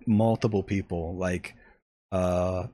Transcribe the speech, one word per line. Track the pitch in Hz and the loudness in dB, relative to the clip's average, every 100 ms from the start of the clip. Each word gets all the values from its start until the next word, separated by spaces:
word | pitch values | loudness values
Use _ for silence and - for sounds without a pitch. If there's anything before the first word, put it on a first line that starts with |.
| - | 2
multiple | 107 113 113 120 104 | 4 4 2 2 0
people, | - 98 87 85 82 92 | 0 -4 -2 -6 -4 -4
like, | 92 90 - - - _ _ _ _ | -2 -2 -6 -18 -20 _ _ _ _
uh, | 95 90 90 90 92 90 | 0 0 0 0 -2 -6